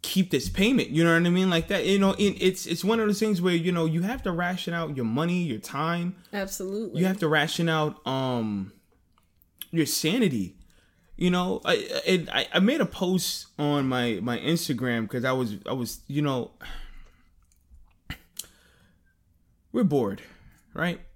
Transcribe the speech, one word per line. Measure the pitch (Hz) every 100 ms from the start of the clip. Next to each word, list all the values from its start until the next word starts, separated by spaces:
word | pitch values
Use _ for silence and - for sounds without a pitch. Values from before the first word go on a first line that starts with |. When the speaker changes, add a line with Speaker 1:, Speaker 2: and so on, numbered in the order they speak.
Speaker 1:
keep | - 185 185
this | 139 -
payment? | - 208 254 -
You | 151
know | 170 165
what | 175
I |
mean? | 180 190
Like | 165 160
that, | 196 156
you | 196
know, | 196
it, | - 202 -
it's, | 185 185 -
it's | 165
one | 185 233
of | 214
those | 208
things | 220 185
where, | 180 170
you | 170
know, | 175 160
you | 160
have | 190 262
to | 196
ration | 170 175 180 -
out | 170 160 135
your | 117
money, | 120 170 180
your | 170 107
time. | - 139 160 170 175 185 -
Speaker 2:
Absolutely. | 202 196 - 190 202 220 -
Speaker 1:
You | 185
have | 190
to | 160
ration | 156 151 - 165
out, | 160 151 - -
um, | 135 131 123 110 101 95 - _ _ _ _ _ _ _ _ -
your | 165 147
sanity. | - 156 233 208 120 90 - - _ _ _ _ -
You | 180
know, | 180 180 - -
I, | 165 - - - 185 156
I, | - -
I | 180
made | 202 302
a | -
post | - 180 185 - - - -
on | 147 143 135
my, | 127 120 101
my | 117 117
Instagram | 135 165 - 120 127 117 110
'cause | 127
I | 131
was, | 131 120 101 -
I |
was, | 131 117 - -
you | 143
know, | 147 131 - _ - - - - - _ _ _ _ _ _ - - _ _ - _ - - _ _ _ _ _ _ _ _ _ _ _ _
we're | 240
bored, | 196 143 104 101 - - - _ _
right? | - 175 170 -